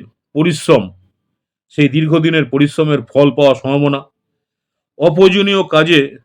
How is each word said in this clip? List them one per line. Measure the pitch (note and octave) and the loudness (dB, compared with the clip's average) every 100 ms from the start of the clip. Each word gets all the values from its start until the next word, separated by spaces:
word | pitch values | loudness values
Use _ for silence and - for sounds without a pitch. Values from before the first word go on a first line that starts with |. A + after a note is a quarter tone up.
| - _ _ D3 | -8 _ _ -4
পরিশ্রম, | F3 D#3 - C3+ F#2 - _ _ _ _ _ _ _ | -2 -2 2 2 0 -12 _ _ _ _ _ _ _
সেই | - C#3+ | -2 0
দীর্ঘদিনের | C#3+ D#3 E3 D#3+ D#3 B2 | 0 0 0 0 -2 -2
পরিশ্রমের | C#3 D3 - D3+ C#3+ A2+ | 0 0 0 -2 -2 -2
ফল | C#3 C#3+ D3 | 0 0 2
পাওয়ার | C#3 B2+ | 0 0
সম্ভাবনা। | C3 C#3+ C#3+ C#3 - _ _ _ _ _ _ _ _ - | -2 -2 -2 -4 -10 _ _ _ _ _ _ _ _ -2
অপ্রয়োজনীয় | E3 D#3+ F#3+ G3 G3+ G3 - | 0 2 2 2 0 -2 -2
কাজে | D#3 D#3+ D#3+ C#3 - | 0 2 0 -2 -8